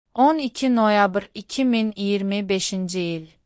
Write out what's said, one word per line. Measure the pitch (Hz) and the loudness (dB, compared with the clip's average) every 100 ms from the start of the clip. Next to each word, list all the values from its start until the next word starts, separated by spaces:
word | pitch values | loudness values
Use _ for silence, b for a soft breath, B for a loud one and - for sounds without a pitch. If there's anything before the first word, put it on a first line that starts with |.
| _ | _
On | - 277 320 | 2 4 4
iki | 262 - 262 240 | -2 -2 0 2
noyabr | 214 208 202 196 - | 4 4 2 0 -6
iki | 208 - - 254 | -14 -10 -2 0
min | 233 220 208 | 2 0 -2
iyirmi | 202 202 196 202 196 | -2 -2 -2 -4 -2
beşinci | 190 - 190 180 180 | -2 -2 -4 -4 -4
il. | 170 165 160 _ | -4 -6 -10 _